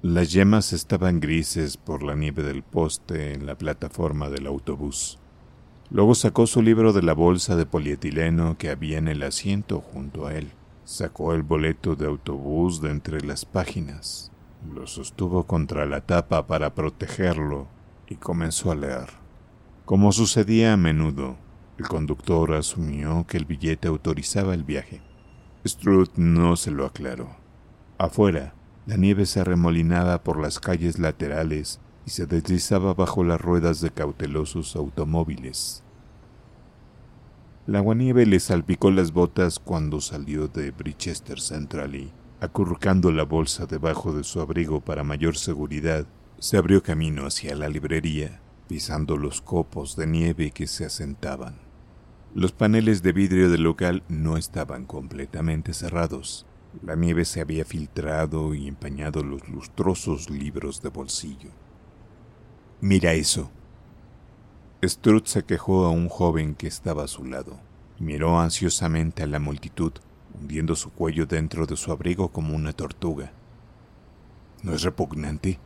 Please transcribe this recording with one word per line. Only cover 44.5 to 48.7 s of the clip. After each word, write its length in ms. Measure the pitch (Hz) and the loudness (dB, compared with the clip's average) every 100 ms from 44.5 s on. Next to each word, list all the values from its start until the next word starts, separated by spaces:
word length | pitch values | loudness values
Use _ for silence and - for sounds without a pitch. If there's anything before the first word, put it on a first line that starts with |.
| 82 78 76 | -2 -2 -2
para 220 | - 73 | -4 -6
mayor 320 | 73 73 82 76 | -4 -2 -2 -2
seguridad, 680 | - 73 73 73 80 78 76 - - - | -6 -4 -6 -4 -2 -2 -4 -14 -20 -10
se 200 | - 104 | 0 2
abrió 260 | 85 98 | 6 6
camino 420 | - 78 80 73 69 | 6 0 0 -2 -4
hacia 300 | - - 71 | -6 -6 -6
la 140 | 76 | -4
librería, 720 | 76 71 80 78 76 73 - - - | -4 -2 -2 -2 -4 -6 -10 -20 -20
pisando 500 | - | -12